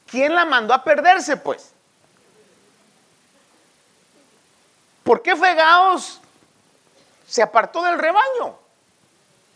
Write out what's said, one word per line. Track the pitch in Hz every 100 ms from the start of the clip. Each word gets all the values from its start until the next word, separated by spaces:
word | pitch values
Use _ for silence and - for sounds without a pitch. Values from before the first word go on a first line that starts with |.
| _
¿quién | 247 285 339
la |
mandó | 330 254 214
a | 254
perderse, | 320 294 339 370 285 233
pues? | 190 - - _ _ _ _ _ _ _ _ _ _ _ _ _ _ _ _ _ _ _ _ _ _ _ _ _ _ _ _ _ _ _ _ _
¿Por | - 226
qué | 349 339
fregados | 370 320 320 349 381 330 - - _ _ _ _ _ _ _ _ _ _ _
se | -
apartó | 214 330 311 339
del | 349 339
rebaño? | 320 392 539 508 196 - _ _ _ _ _ _ _ _ _